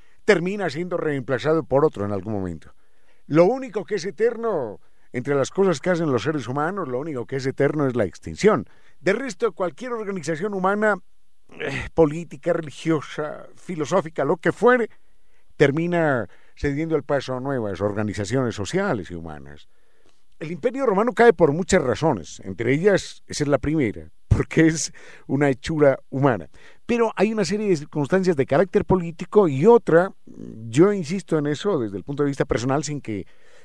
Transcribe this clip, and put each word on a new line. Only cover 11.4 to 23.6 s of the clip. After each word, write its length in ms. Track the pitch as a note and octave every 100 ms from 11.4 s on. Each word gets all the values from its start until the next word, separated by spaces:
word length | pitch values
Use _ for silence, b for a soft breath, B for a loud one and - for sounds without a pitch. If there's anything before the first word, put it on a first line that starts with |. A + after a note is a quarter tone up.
| - -
eh, 280 | - C3+ -
política, 580 | - D#3 D#3 E3+ C#3+ F3+
religiosa, 920 | E3+ D#3 - D#3+ D#3+ - - D3+ - - -
filosófica, 680 | - F3 C#3 F3+ D#3+ -
lo 120 | C#3 F3+
que 160 | F3
fuere, 380 | - A#3 B3 A3 - - - - - - -
termina 720 | C#3+ C#3+ E3+ F3 D#3 B2+ G2 b b
cediendo 420 | - C#3+ C#3+ E3 D#3
el 60 |
paso 320 | - C#3+ B2
a 60 | B2+
nuevas 400 | C3+ C3+ G#2+ F2
organizaciones 720 | G#2 G2+ G#2+ G2 G2 C3 B2
sociales 560 | G#2 F#2+ F3+ G3 B2 E2+
y 40 |
humanas. 540 | F2 E2 D2+ C#2 D2 - - - - - - - -
El 140 | D3
Imperio 320 | E3+ A#3+ B3+
Romano 280 | C4+ F#3+ A#3+
cae 200 | - A#3+
por 200 | - D#3+
muchas 300 | D3+ - F#3
razones, 580 | C3 G#2+ D#3 G#2+ C#2+ -
entre 300 | G2 F#2+ A#2
ellas, 480 | C#3+ G3+ F3 - - -
esa 180 | -
es 40 | C#3+
la 80 |
primera, 540 | C#3